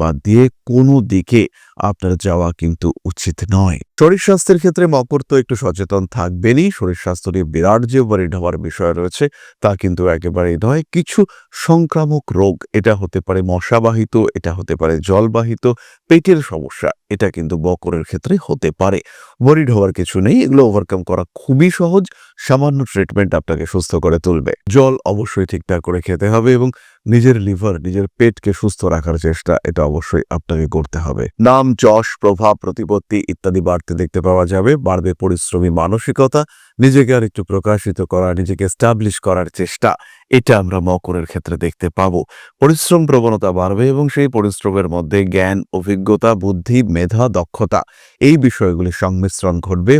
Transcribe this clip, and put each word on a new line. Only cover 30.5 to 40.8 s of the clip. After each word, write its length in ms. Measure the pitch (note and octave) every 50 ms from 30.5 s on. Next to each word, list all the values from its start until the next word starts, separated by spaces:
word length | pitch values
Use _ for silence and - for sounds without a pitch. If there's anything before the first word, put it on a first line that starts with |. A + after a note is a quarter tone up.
| E2+ D#2+ D#2+ D2 -
করতে 220 | D#2+ D2+ - - D2+ E2
হবে। 200 | D2+ C2 G1+ B1 - - - A2 B2
নাম, 180 | B2+ C3+ C3+ C3 B2 - -
যশ, 240 | A2+ G#2+ A2+ A2 - - -
প্রভাব, 320 | - G#2 G2+ F2+ A2 G#2+ G#2 - -
প্রতিপত্তি 540 | F#2+ F2+ - A2 D#2+ G#2 G2+ - _ G#2+ G#2 - - F2+
ইত্যাদি 280 | - - F#2+ F2+ F#2+ E2+ F2+
বাড়তে 240 | F2+ F2+ - - E2+ E2+
দেখতে 180 | F2+ D#2+ - F#2 E2+ F#2
পাওয়া 160 | F#2 F2+ F2+ F2 F#2+
যাবে। 180 | F#2+ F#2+ A#2+ D3+ D3 B2+ G2+
বাড়বে 240 | F#2 F#2 D#2 F#2 F2 -
পরিশ্রমী 480 | - F#2+ F2+ F2 - - - F2+ F2 F2+ E2 E2
মানসিকতা, 640 | E2 F2 G2+ A2+ - - A#2 - C3+ C3 - D3+ D3+ - _ _ _ _ _ -
নিজেকে 320 | A#2+ C3+ C3 C#3 C3+ A2+ B2+ B2
আর 60 | A2+ G#2+
একটু 120 | - - F#2+ -
প্রকাশিত 480 | - G2 F2+ G#2+ G#2 G2+ - G#2 F2+ - F#2 -
করা, 160 | - F2+ F#2 F2+ F2+ F2+
নিজেকে 240 | F#2 E2+ G2 E2 G2 F#2
এস্টাবলিশ 460 | - - - A#2 A#2 G#2+ G#2+ G#2 F#2+ - - G2+
করার 200 | F#2 F2+ F2+ D#2+ - -
চেষ্টা, 300 | F#2 E2+ - - - A2 F2 - - - - _ _ _
এটা 220 | - B2+ - - B2 G#2
আমরা 160 | F#2+ F2+ F#2+ F#2